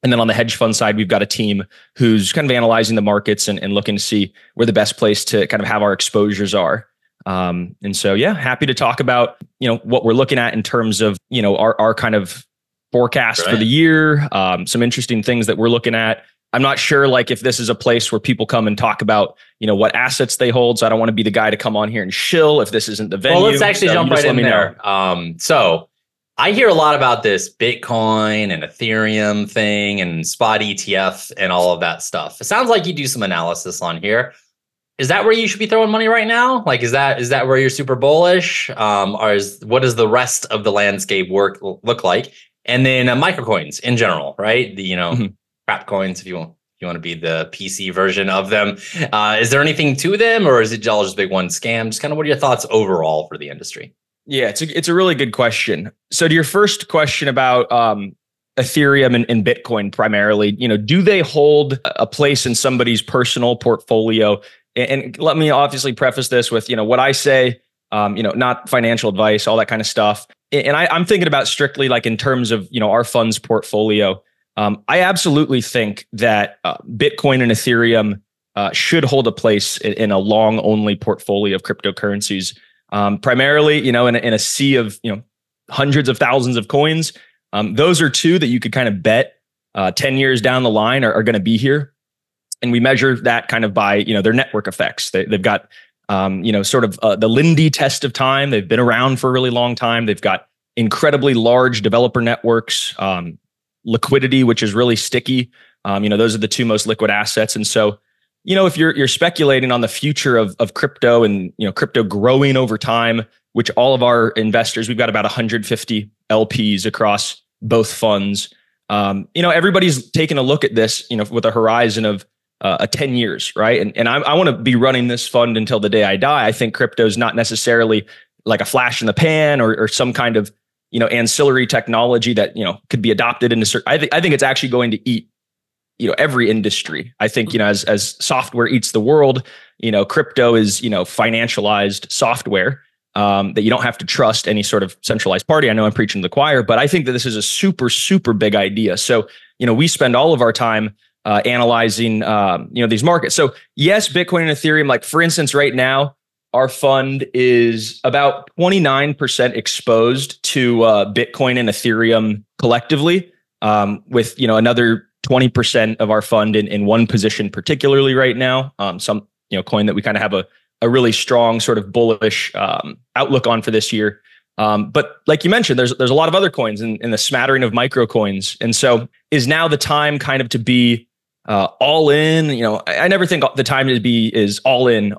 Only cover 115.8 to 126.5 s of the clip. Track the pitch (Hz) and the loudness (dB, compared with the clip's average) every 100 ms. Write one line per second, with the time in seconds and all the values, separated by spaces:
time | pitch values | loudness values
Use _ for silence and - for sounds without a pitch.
115.8 | - 107 104 _ _ 110 107 - 107 101 | -4 -6 -6 _ _ 0 0 0 0 0
116.8 | 92 - 107 104 - - _ _ 110 117 | -2 -2 0 0 -4 -10 _ _ 0 0
117.8 | 110 - 110 104 98 101 - _ _ _ | 0 -2 0 0 0 -4 -8 _ _ _
118.8 | _ 104 98 98 - 160 175 165 185 190 | _ -2 -2 -4 -6 -2 0 2 2 2
119.8 | 180 135 - - 156 147 131 147 - 113 | 2 0 -4 -2 -2 0 0 0 0 2
120.8 | 110 - - 117 104 117 113 110 110 117 | 0 -2 -6 -6 -4 -2 0 2 2 2
121.8 | 120 107 110 98 - _ _ _ 98 85 | 0 0 -2 -4 -10 _ _ _ -4 -2
122.8 | 101 143 143 123 113 76 - - 107 123 | -2 -4 -2 -2 -2 -4 -8 -2 0 0
123.8 | 104 - 117 135 135 156 180 117 117 123 | -2 -2 0 0 0 2 2 0 0 2
124.8 | 131 127 120 117 - 123 120 110 107 113 | 2 2 -2 -4 -2 0 0 0 -2 -2
125.8 | 101 110 101 98 135 147 110 | 0 2 2 2 0 2 0